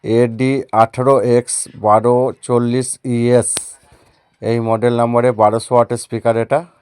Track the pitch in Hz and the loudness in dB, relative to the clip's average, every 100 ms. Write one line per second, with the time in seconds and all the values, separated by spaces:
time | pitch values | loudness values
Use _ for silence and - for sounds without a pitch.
0 | 110 117 120 113 131 135 - 107 113 - | 0 0 0 -2 -2 -2 -2 0 0 0
1 | 127 135 113 120 120 - - - 104 107 | 2 2 2 0 0 -10 -10 -4 2 4
2 | 117 123 127 - - 120 120 123 123 - | 4 0 0 -6 -2 0 0 -2 -4 -10
3 | 131 120 120 123 113 - - - _ _ | -6 -2 2 2 2 -8 -12 -20 _ _
4 | _ _ _ _ 110 117 113 113 120 120 | _ _ _ _ -4 -4 -2 0 0 0
5 | 117 120 123 110 107 113 - 123 117 120 | 0 2 0 2 2 0 0 0 0 -4
6 | - 113 117 113 113 143 175 _ | -8 -4 -2 -2 -2 -4 -4 _